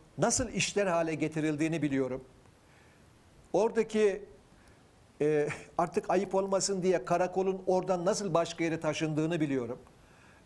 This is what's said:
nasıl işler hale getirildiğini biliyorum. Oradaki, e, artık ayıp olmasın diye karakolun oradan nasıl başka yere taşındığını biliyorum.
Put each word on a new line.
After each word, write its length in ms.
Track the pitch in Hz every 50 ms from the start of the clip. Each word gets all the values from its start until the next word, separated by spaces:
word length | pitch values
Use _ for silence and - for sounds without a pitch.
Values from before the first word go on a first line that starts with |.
| - - - -
nasıl 300 | 160 233 233 - 254 214
işler 380 | - 196 - - - 202 202
hale 280 | 190 170 170 165 165 160
getirildiğini 680 | 139 156 151 156 160 151 156 156 143 160 160 160 160 143
biliyorum. 420 | 147 135 135 131 127 127 135 - - - - - - - - _ - - - - - - - - - - - - - - - - - -
Oradaki, 720 | 170 214 226 226 226 214 220 - 214 214 202 190 - - - - - - - - - - - - - - - _ - - - - -
e, 280 | 147 151 156 147 147 151 - - - - - -
artık 320 | 175 170 - 214 - -
ayıp 240 | 170 190 196 190 -
olmasın 480 | 190 196 196 190 185 - - 196 185 170
diye 220 | 185 180 165 -
karakolun 580 | - 175 175 180 180 - 190 190 190 190 185 -
oradan 380 | - 185 185 180 185 190 175 170
nasıl 300 | 185 214 196 208 196 156
başka 300 | 165 170 160 - - 165
yere 160 | 165 165 160
taşındığını 600 | 165 156 151 - 160 156 156 147 156 160 175 165
biliyorum. 380 | 156 143 139 131 120 117 175 - - - - - - - - - - - - - -